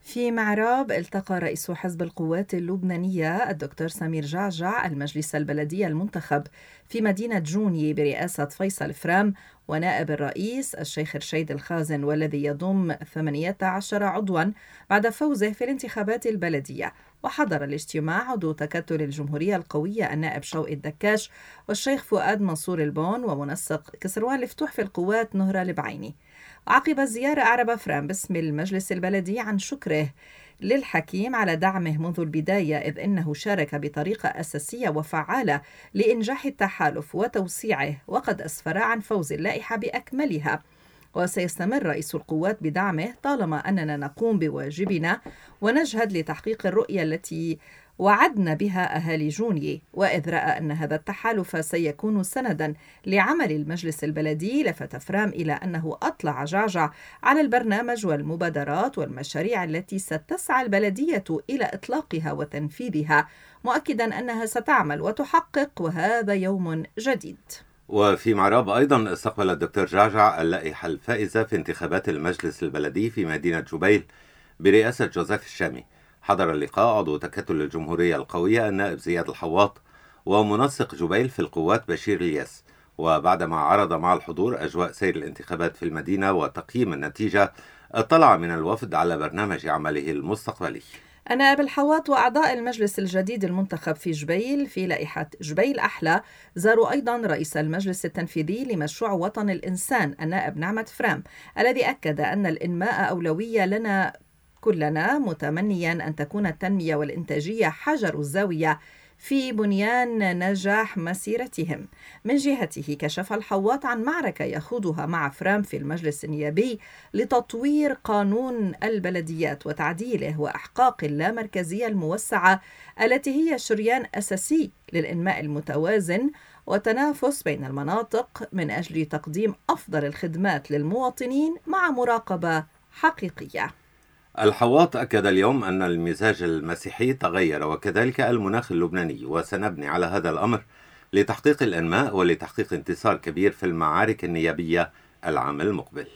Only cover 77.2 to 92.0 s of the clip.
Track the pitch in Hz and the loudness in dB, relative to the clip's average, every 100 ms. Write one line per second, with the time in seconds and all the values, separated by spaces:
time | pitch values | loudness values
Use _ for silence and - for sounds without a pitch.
77.2 | 87 101 - 80 76 82 76 82 87 73 | -4 -8 -4 -2 -2 -4 -4 0 2 2
78.2 | 65 87 92 117 107 98 101 73 82 85 | -2 -2 2 2 2 0 -2 -4 -2 -2
79.2 | - - 82 87 101 - _ - - _ | -2 -6 0 4 4 2 _ -20 -20 _
80.2 | - 101 104 104 139 - - 69 82 98 | 2 4 4 4 2 0 -4 -2 0 2
81.2 | 127 - 80 85 80 113 - 82 - 92 | 0 -2 -4 0 2 2 2 -4 0 0
82.2 | 87 73 - - _ _ _ - 82 78 | 0 -2 -4 -14 _ _ _ -2 2 4
83.2 | 80 92 82 80 76 98 95 82 87 87 | 4 2 0 0 4 4 4 2 2 2
84.2 | - 85 107 120 76 82 87 - 95 82 | 0 -2 -2 -2 -4 -2 -2 0 0 0
85.2 | 73 - - 85 85 - 85 78 80 95 | -6 -12 -10 -4 -4 -2 -6 -4 -2 0
86.2 | 98 92 73 - - 123 110 73 73 - | 2 2 0 -4 -6 -2 -2 -2 -6 -4
87.2 | 107 98 98 - - - - 113 - 160 | 0 4 2 0 -20 -20 -6 -2 4 8
88.2 | 147 92 85 82 80 - 110 80 85 80 | 8 8 4 0 0 -2 -2 2 2 2
89.2 | 76 82 104 80 78 78 76 73 73 73 | -2 -2 -2 -2 -2 -2 0 -2 -2 -4
90.2 | 73 107 - - 80 55 - - - - | -4 -4 -6 -6 -6 -8 -14 -20 -20 -20
91.2 | - 240 277 285 277 - 285 311 | -2 4 6 6 2 2 4 4